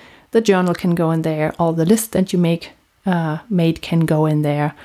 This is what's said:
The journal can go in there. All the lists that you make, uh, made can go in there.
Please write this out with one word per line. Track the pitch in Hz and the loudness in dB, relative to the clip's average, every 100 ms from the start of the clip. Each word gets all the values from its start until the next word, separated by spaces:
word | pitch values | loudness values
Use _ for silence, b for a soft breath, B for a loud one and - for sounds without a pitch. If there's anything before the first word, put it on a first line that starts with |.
| B B B | B B B
The | 226 | 0
journal | 220 190 180 | 2 2 2
can | 170 185 170 | 0 0 0
go | 165 | 0
in | 165 | 0
there. | 160 156 156 - | -2 -2 -4 0
All | 170 | -2
the | 165 165 | 0 2
lists | 220 - | 2 2
that | - 185 | -2 0
you | 180 | 0
make, | 170 170 - - _ _ - | 0 0 -6 -20 _ _ -4
uh, | 175 165 160 - | -2 -2 -6 -4
made | 185 165 165 | 0 0 -2
can | - 165 | -2 0
go | 160 156 156 | 2 2 2
in | 151 | 0
there. | 147 147 147 - | 0 -2 -2 -6